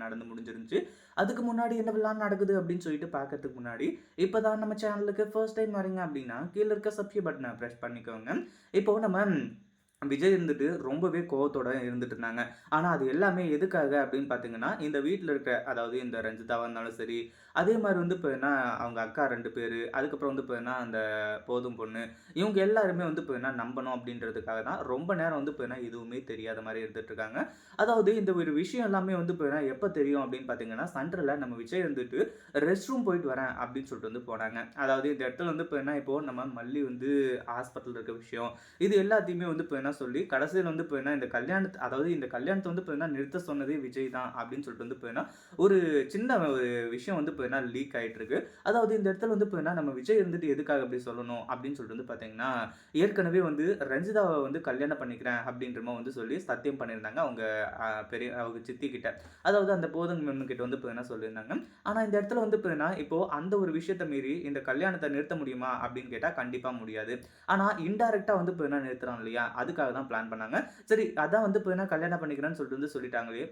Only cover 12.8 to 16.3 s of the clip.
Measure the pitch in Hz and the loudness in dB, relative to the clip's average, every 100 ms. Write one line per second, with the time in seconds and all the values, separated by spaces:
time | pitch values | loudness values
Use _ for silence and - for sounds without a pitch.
12.8 | 175 160 131 143 196 180 175 147 185 185 | 4 4 2 4 4 4 2 2 2 2
13.8 | 143 143 131 131 139 123 123 113 131 214 | 4 4 2 0 0 -2 -4 -4 -2 -2
14.8 | 151 143 139 190 170 143 127 120 135 120 | 0 0 2 0 0 0 2 0 0 -2
15.8 | 117 123 123 113 110 | -2 -2 -2 -2 -4